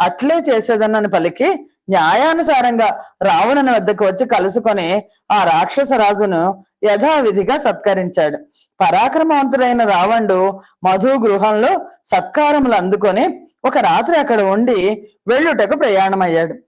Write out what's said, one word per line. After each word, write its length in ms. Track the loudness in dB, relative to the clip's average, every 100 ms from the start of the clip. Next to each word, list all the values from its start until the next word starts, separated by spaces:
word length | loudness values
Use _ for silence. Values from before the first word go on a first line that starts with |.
అట్లే 360 | -4 -2 -2 0
చేసేదనని 720 | 0 -2 0 -2 0 -2 -2
పలికి, 600 | -2 -2 -2 -2 -2 -8 _ -4
న్యాయానుసారంగా 1120 | 0 2 2 0 0 0 0 0 0 -2 -4 -10 -4
రావణుని 500 | 0 2 2 0 0
వద్దకు 320 | 0 0 0
వచ్చి 220 | 0 0 0
కలుసుకొని 800 | 0 0 -2 -2 -2 -2 -4 -6 _ -2
ఆ 100 | 0
రాక్షస 480 | 2 2 0 -2 0
రాజును 720 | 2 2 0 0 0 -2 -4 _ _
యథావిధిగా 720 | -2 2 2 2 0 0 -2 -2
సత్కరించాడు. 800 | -2 -2 -2 -2 -2 -2 -2 -4 -12 _ _ -2
పరాక్రమవంతుడైన 1040 | 0 2 0 0 0 0 0 0 0 0
రావణుడు 760 | 0 2 2 0 0 0 0 -4 -14 _
మధు 240 | -2 0 2
గృహంలో 800 | 2 0 2 0 2 0 -2 -6 -20 -4
సత్కారములు 680 | -2 -2 0 0 2 2
అందుకొని 720 | 0 0 0 0 0 -2 -4 -16 _
ఒక 140 | -2 0
రాత్రి 380 | 2 0 2 0
అక్కడ 240 | 2 0
ఉండి 680 | 0 0 0 0 0 -4 -10 _ -2
వెళ్ళుటకు 500 | 0 0 0 0 0
ప్రయాణమయ్యాడు. 760 | 0 2 0 0 0 0 -2 -6